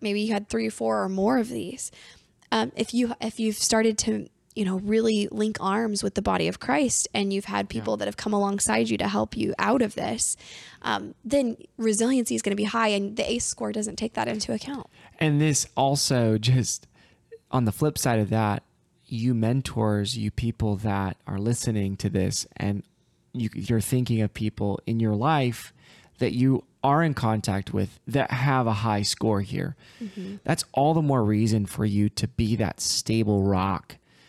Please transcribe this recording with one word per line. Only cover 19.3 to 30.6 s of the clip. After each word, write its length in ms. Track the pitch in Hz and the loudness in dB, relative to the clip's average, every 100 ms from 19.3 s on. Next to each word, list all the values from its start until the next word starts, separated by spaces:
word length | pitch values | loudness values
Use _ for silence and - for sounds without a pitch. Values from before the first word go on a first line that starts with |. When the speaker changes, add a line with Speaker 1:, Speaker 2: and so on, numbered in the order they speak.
Speaker 2:
mentors, 800 | 120 113 131 127 - 107 104 101 123 | 2 2 2 0 0 0 2 0 -2
you 120 | 107 | -4
people 440 | - 117 113 110 98 | -2 -4 0 -2 0
that 400 | 107 98 95 - - | -2 -2 -2 -6 -6
are 100 | 98 | -4
listening 580 | 107 120 - 110 98 98 | -2 -2 0 0 -2 -2
to 120 | 101 | -2
this, 360 | 98 92 98 - - | 0 0 -2 -6 -4
and 260 | 101 196 - _ _ _ _ | -4 -4 -6 _ _ _ _
you, 180 | 127 110 | -4 -4
you're 260 | - 98 113 | -4 0 0
thinking 400 | - 127 123 113 | 2 0 2 0
of 140 | 107 | 0
people 460 | - 107 - 101 98 | -2 -4 -2 -4 -2
in 140 | - 113 | -2 0
your 160 | 113 | 0
life 580 | 104 131 156 127 113 - _ - - - - | 2 2 2 0 -2 -10 _ -20 -20 -16 -4
that 140 | 123 | -2
you 320 | 123 131 131 - _ | 2 4 2 0 _
are 200 | 135 147 | 2 4
in 120 | 165 | 2
contact 580 | 131 117 110 - 98 95 | 2 0 0 0 -2 -2
with 260 | 98 98 - - | -2 -2 -6 -2
that 240 | 123 - | 0 0
have 360 | 123 135 131 117 | 0 2 2 2
a 60 | |
high 300 | 107 113 104 | 2 2 2
score 380 | 104 - 113 101 | 0 0 0 0
here. 340 | 101 95 90 - - - | 0 -4 -4 -6 -16 -12
Speaker 1:
Mm-hmm. 340 | 220 196 190 202 | -12 -10 -10 -8
Speaker 2:
That's 200 | - 170 | -4 -4